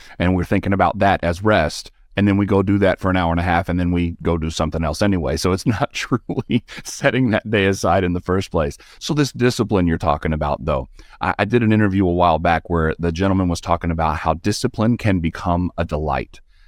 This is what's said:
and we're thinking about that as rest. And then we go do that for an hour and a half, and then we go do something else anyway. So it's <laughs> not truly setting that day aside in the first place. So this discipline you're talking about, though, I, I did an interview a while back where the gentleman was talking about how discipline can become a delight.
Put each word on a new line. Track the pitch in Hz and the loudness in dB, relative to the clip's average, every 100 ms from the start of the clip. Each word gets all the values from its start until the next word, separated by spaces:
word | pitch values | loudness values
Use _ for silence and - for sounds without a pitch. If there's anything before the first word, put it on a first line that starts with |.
| - - | -12 -2
and | 87 92 | 0 0
we're | 87 | 0
thinking | 98 98 | 0 0
about | 98 90 98 | 2 2 2
that | 98 90 | 2 2
as | 85 85 | 0 0
rest. | 104 104 76 - - _ _ - | 2 2 2 -4 -14 _ _ 0
And | 101 | 2
then | 98 | 2
we | 95 | 2
go | 98 | 2
do | 98 101 | 4 4
that | 95 87 | 4 2
for | 95 | 0
an | 92 | 0
hour | 85 | 0
and | 85 | 0
a | |
half, | 85 85 85 | 0 0 0
and | 87 | 0
then | 87 | 0
we | 87 85 - | 0 -2 -2
go | 82 85 | -2 -2
do | 80 | -2
something | - 78 80 | -2 -2 -2
else | 78 76 | -4 0
anyway. | 104 92 73 - | 0 0 -2 -2
So | 90 | 0
it's | 95 - | 0 0
<laughs> | |
not | 95 143 | -2 -2
truly | - - - - - - 131 - - | -6 -4 -4 -4 -6 -2 -2 -4 -14
setting | - - 143 127 127 | -14 -4 0 2 2
that | 107 107 | 0 0
day | 110 98 | 2 2
aside | 95 90 95 | 2 2 2
in | 90 | 2
the | 85 | -2
first | - 92 - | -2 -2 -2
place. | 85 73 - - - | -2 -2 -6 -16 -10
So | - | -4
this | 151 143 | 0 -2
discipline | 120 123 - 107 101 87 | 0 0 2 0 2 2
you're | 80 | 0
talking | 82 73 82 | 0 0 -2
about, | 78 73 71 80 | -2 -2 -2 -2
though, | 67 67 - - - | -4 -4 -16 -20 -8
I, | - - | -4 -2
I | 104 | 0
did | 120 | 2
an | 110 | 4
interview | 110 104 95 90 | 4 2 2 2
a | |
while | 87 87 80 | 2 2 2
back | 87 82 - | 2 0 0
where | 85 80 - | 0 0 0
the | 85 | -2
gentleman | 82 98 95 90 | 0 0 2 0
was | 85 | -2
talking | - 85 85 | -2 -2 -2
about | 82 80 78 | -2 -2 -2
how | 80 80 | -2 -2
discipline | 104 104 120 - 110 117 | -2 -2 -4 -2 -2 0
can | - 95 | 0 0
become | 82 - - 87 90 - | -2 -4 -2 -2 -2 -4
a | 82 | -4
delight. | 76 76 65 - - - _ | -4 -4 -4 -6 -14 -20 _